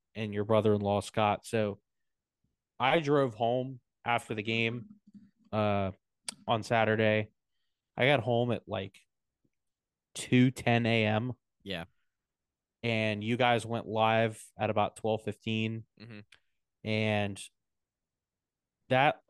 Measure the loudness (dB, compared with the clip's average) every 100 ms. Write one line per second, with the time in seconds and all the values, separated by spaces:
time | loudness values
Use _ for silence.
0 | _ -10 -6 -4 2 4 4 2 2 -2
1 | -2 0 0 0 -2 -2 -2 -6 _ _
2 | _ _ _ _ _ _ _ -2 0 2
3 | 2 2 2 0 -2 -2 -4 -10 _ _
4 | -2 -2 -2 -6 -2 0 -2 -4 -12 -20
5 | _ -20 -20 _ -6 -2 0 0 -2 -6
6 | _ _ -16 -10 -2 -2 0 2 2 2
7 | 2 2 -2 _ _ _ _ _ _ -2
8 | 2 2 2 0 0 -2 -4 -8 -8 -14
9 | _ _ _ _ _ _ _ _ _ _
10 | _ -12 2 4 4 2 0 0 2 2
11 | 2 0 -4 -10 _ _ -12 -10 -12 _
12 | _ _ _ _ _ _ _ _ -4 -2
13 | -2 -2 -2 2 2 2 0 -8 -4 2
14 | 2 4 2 -2 -14 -6 -2 0 -2 -2
15 | -4 -4 -4 -8 -6 -4 -4 -6 -14 -20
16 | -18 -18 -20 _ _ _ _ _ -4 -2
17 | 0 -2 -2 -8 -16 _ _ _ _ _
18 | _ _ _ _ _ _ _ _ -2 2
19 | 2 0 -4